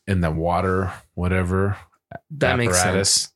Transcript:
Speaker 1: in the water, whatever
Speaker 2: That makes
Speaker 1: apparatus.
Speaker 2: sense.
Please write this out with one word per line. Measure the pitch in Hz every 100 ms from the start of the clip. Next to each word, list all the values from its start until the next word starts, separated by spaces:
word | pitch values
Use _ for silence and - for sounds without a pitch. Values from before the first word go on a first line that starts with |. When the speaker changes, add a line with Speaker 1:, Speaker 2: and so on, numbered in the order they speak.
| -
Speaker 1:
in | 95
the | 82
water, | 80 85 87 92 92 95 - _
whatever | - 87 92 90 95 101 101 - _ _ - _
Speaker 2:
That | 143 131 127
makes | 117 90
Speaker 1:
apparatus. | 90 95 98
Speaker 2:
sense. | - -